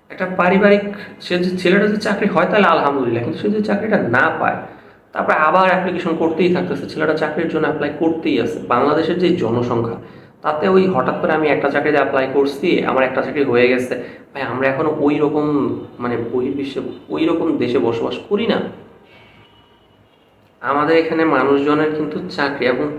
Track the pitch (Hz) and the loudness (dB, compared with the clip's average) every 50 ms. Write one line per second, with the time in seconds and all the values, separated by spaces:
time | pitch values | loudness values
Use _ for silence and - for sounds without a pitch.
0 | _ - - - 190 180 185 - 175 180 196 190 208 202 202 202 202 202 - - | _ -16 -10 -6 -6 -4 0 0 2 4 4 6 6 6 6 4 2 -2 -8 -10
1 | - - - - - - 180 180 180 185 180 180 - 175 185 202 208 214 208 - | -14 -16 -18 -14 -6 -4 -2 0 0 0 -2 0 2 2 4 4 4 2 0 0
2 | - 220 202 208 214 202 185 165 175 190 202 214 196 175 165 151 135 143 139 139 | -2 -2 -2 0 0 0 2 2 2 2 2 4 4 4 4 4 2 0 0 0
3 | 127 117 113 120 117 - - - - 208 208 214 208 214 202 202 - 110 214 185 | 0 0 0 -2 -2 -4 -4 -4 -2 -2 0 0 0 0 -2 -2 0 0 0 0
4 | - 180 - 127 143 - - - - 110 104 104 - - - - - - - - | 0 2 2 2 2 2 0 -2 -2 -2 -2 -4 -6 -12 -16 -20 -20 -20 -20 -20
5 | _ _ - - - - 196 160 156 156 175 185 190 185 175 180 180 190 170 - | _ _ -6 -4 0 0 2 2 2 4 4 4 4 4 2 2 0 -2 -4 -4
6 | - 175 160 170 175 160 160 - 190 170 180 143 139 143 147 - - - - 165 | -2 -2 -2 0 0 0 2 2 2 2 2 0 -2 -2 -4 -6 -8 -8 -6 -2
7 | 156 156 156 156 156 151 151 180 165 160 151 156 156 143 143 - 147 147 - - | 0 0 0 0 -2 -2 -2 -2 -2 -2 -2 0 0 0 -2 -2 -4 -4 -4 -2
8 | 170 165 165 - - 165 139 117 110 - - - - - 123 120 135 143 151 160 | 0 0 0 0 -2 0 0 0 0 -2 -4 -6 -4 0 0 2 2 2 2 2
9 | 160 160 180 180 180 170 143 - - 113 113 120 120 120 123 117 117 113 110 - | 0 0 0 0 2 2 2 2 0 0 0 0 0 0 0 -2 -2 -2 -6 -8
10 | - - - - - - - _ - 151 151 151 - 190 190 190 190 185 185 - | -12 -16 -20 -20 -20 -20 -18 _ -4 -4 -2 0 0 2 4 4 4 2 2 0
11 | - - - - - 175 160 156 156 147 139 120 - 143 135 147 147 151 147 143 | 0 -2 -2 -2 -2 0 0 2 2 2 0 0 0 0 0 0 0 2 2 2
12 | 135 - - 135 131 131 131 143 139 139 139 - - 180 151 127 - 123 127 131 | 2 2 0 0 0 0 0 0 0 0 0 -2 0 0 0 2 2 0 2 2
13 | 131 - 131 135 131 - 135 151 139 123 120 120 123 123 127 123 127 - - - | 2 2 0 -2 -4 -2 -2 -2 0 2 2 4 4 4 4 2 -2 -2 -4 -6
14 | - - - - - - - 143 135 120 120 127 135 135 135 135 156 156 - 151 | -8 -10 -14 -18 -20 -14 -10 -8 -6 -6 -4 -2 0 0 0 0 0 -2 0 0
15 | 147 143 151 156 151 143 143 151 147 151 147 143 127 117 120 117 120 - - - | 0 0 2 2 0 0 0 0 0 0 0 0 0 -2 -4 -6 -10 -12 -12 -8
16 | 123 120 120 117 113 113 - 127 123 127 135 143 - - - - - - - - | -6 -4 -4 -4 -4 -4 -4 -4 -2 -2 -4 -4 -6 -8 -8 -8 -8 -10 -10 -14
17 | - - 151 151 160 165 175 165 165 165 147 123 123 120 123 139 117 117 117 117 | -12 -8 -4 0 0 0 0 0 0 0 0 0 0 0 0 0 2 0 0 0
18 | 120 127 123 - - - 202 214 233 214 165 - - - - - - - - - | -2 -4 -6 -8 -6 -4 -2 -2 0 0 0 -2 -2 -6 -10 -14 -20 -20 -20 -20
19 | - _ - - - - - - - _ _ _ _ _ _ _ _ _ _ _ | -20 _ -20 -20 -20 -20 -20 -20 -20 _ _ _ _ _ _ _ _ _ _ _
20 | _ _ _ _ _ _ _ _ _ _ _ _ - 123 139 143 147 151 165 165 | _ _ _ _ _ _ _ _ _ _ _ _ -4 -2 0 0 2 4 4 4
21 | 165 160 165 160 160 160 143 131 131 139 139 139 139 147 147 151 156 156 151 156 | 2 2 0 0 2 2 2 2 2 4 2 2 2 2 2 2 2 0 -2 -2
22 | 156 143 143 - - - - - 143 135 135 - 123 127 123 135 151 147 147 | -4 -4 -6 -6 -8 -8 -6 -4 -4 -2 -2 -2 0 0 0 0 -2 -4 -6